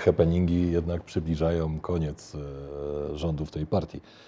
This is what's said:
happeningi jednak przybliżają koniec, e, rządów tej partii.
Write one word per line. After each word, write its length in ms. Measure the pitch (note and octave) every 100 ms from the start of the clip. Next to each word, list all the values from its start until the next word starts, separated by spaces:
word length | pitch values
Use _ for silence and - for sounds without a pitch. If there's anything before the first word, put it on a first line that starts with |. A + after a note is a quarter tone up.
| -
happeningi 640 | E2 E2 E2+ F2 F2 F2
jednak 320 | E2+ E2 F2
przybliżają 760 | - - D#2+ D#2 E2 E2+ D#2+ D#2
koniec, 560 | - F2 D#2 D2 - D2+
e, 840 | C#2+ C#2 C#2+ C#2+ D2 D2 D2 D2+
rządów 340 | E2 D2 D2+
tej 140 | D#2 D#2
partii. 360 | F#2+ D2+ - - -